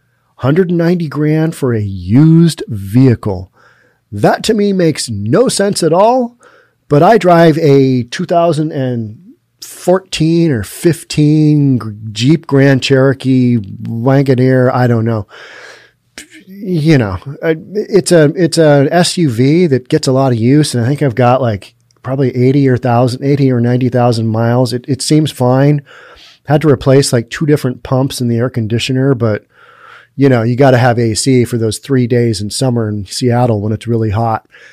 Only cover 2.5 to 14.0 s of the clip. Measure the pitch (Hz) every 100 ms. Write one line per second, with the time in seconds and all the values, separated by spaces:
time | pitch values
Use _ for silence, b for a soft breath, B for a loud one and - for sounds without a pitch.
2.5 | - - 107 98 117 135 110 110 92 92
3.5 | b b b b b b 104 156 - -
4.5 | 214 202 190 165 - - 104 104 165 254
5.5 | - 202 - 165 170 220 254 240 - b
6.5 | b b b _ 143 175 226 180 170 170
7.5 | 151 156 139 131 127 120 - 175 175 170
8.5 | 151 156 156 127 120 110 117 196 320 _
9.5 | _ - - - 277 - - 160 170 165
10.5 | 120 101 - 175 147 - - 147 156 151
11.5 | 151 143 127 110 104 110 104 123 160 -
12.5 | 139 139 135 - 135 135 131 131 131 123
13.5 | 120 98 110 117 113